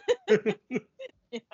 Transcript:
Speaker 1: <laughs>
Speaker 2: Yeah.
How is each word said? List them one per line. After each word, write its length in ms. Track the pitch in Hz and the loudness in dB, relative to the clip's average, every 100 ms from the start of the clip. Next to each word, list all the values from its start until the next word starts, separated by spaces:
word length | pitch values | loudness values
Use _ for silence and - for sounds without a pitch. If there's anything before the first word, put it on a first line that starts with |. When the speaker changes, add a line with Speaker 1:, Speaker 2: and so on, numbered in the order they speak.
| - 494 - | 2 -2 2
Speaker 1:
<laughs> 80 | 214 220 - - 247 - - 523 _ _ | 2 2 -4 -6 -10 -10 -18 -18 _ _
Speaker 2:
Yeah. 80 | 233 - | -14 -12